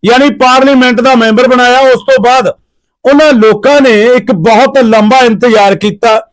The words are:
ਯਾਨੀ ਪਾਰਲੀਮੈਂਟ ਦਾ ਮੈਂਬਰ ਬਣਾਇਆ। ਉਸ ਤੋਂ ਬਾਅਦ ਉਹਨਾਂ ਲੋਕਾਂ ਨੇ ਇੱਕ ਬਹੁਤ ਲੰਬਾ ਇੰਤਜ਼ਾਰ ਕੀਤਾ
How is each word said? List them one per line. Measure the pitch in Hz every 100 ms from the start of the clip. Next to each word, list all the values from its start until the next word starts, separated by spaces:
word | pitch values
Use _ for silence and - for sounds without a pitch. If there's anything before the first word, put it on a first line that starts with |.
ਯਾਨੀ | 185 247 285
ਪਾਰਲੀਮੈਂਟ | 208 254 254 269 269 254 233
ਦਾ | 247
ਮੈਂਬਰ | 254 220 214 254
ਬਣਾਇਆ। | 254 247 247
ਉਸ | 269 247 -
ਤੋਂ | 262
ਬਾਅਦ | 226 262 196 - _ _ _ _
ਉਹਨਾਂ | 240 285 311
ਲੋਕਾਂ | 254 220 208 226 285
ਨੇ | 269 214 226 247
ਇੱਕ | - 196
ਬਹੁਤ | 170 220 262 277
ਲੰਬਾ | 240 220 214 262 247
ਇੰਤਜ਼ਾਰ | 214 247 220 202 196
ਕੀਤਾ | 208 208 233 220 -